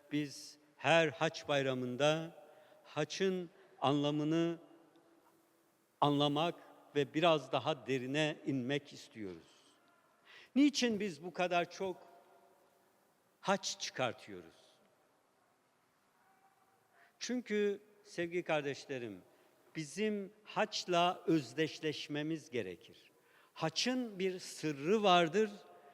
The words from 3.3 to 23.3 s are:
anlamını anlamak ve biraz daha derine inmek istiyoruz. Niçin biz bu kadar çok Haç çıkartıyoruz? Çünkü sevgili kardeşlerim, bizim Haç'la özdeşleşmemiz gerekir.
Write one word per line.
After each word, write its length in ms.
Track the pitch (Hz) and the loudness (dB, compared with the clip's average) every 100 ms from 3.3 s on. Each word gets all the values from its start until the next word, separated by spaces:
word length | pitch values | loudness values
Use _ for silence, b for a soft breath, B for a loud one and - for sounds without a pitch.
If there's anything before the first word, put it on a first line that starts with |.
| 185 170 - B B | -2 -6 -14 B B
anlamını 800 | 135 143 143 151 151 160 170 165 - - _ _ _ _ _ _ _ _ _ _ _ - | 0 2 2 0 0 2 0 -2 -10 -20 _ _ _ _ _ _ _ _ _ _ _ 0
anlamak 540 | 147 143 147 147 170 165 - - - 143 | 2 4 2 2 -2 -4 -12 -20 -6 -2
ve 180 | 135 | -2
biraz 380 | 139 175 156 135 | 4 4 4 2
daha 360 | 139 117 151 104 | -2 -2 -2 -2
derine 500 | 135 123 143 151 - 156 | -4 -2 0 0 -2 -4
inmek 480 | 135 120 143 - | -4 -2 -4 -6
istiyoruz. 840 | 139 - 117 98 85 80 _ _ _ _ _ _ _ - B B 247 | -18 -18 -12 -10 -12 -18 _ _ _ _ _ _ _ -20 B B 4
Niçin 440 | 294 - 247 208 | 4 4 0 0
biz 240 | 208 143 | -2 -6
bu 100 | 180 | -8
kadar 380 | 175 180 175 170 | -4 0 2 0
çok 260 | - 196 175 - - - - _ _ _ _ _ _ _ _ _ _ | -4 -8 -8 -14 -20 -20 -20 _ _ _ _ _ _ _ _ _ _
Haç 400 | - 196 - - | 0 0 -2 -8
çıkartıyoruz? 760 | - - 127 104 - 95 80 - - _ _ _ _ _ _ _ _ _ _ _ _ _ _ _ 381 381 _ _ _ _ _ b b b | -8 -4 -4 -4 -12 -16 -16 -20 -20 _ _ _ _ _ _ _ _ _ _ _ _ _ _ _ _ _ _ _ _ _ _ b b b
Çünkü 680 | - 247 - 208 208 202 - - | -4 -4 0 0 2 -2 -8 -20
sevgili 400 | - - 170 175 | -12 -6 -4 -2
kardeşlerim, 800 | 165 156 143 131 - 131 117 92 87 b b b _ 160 | 0 0 0 -6 -6 -8 -8 -10 -16 b b b _ -12
bizim 580 | 151 185 214 208 190 - | -8 -4 -2 -4 -8 -16
Haç'la 800 | - - 214 - - 175 175 180 - | -6 -2 -2 -2 0 2 4 2 2
özdeşleşmemiz 1200 | 160 120 131 156 - 156 143 - 147 151 160 - | 2 2 -2 -2 -2 -6 -6 -6 -4 -4 -6 -6
gerekir. 600 | 123 95 87 - 85 - _ b | -6 -4 -8 -16 -20 -20 _ b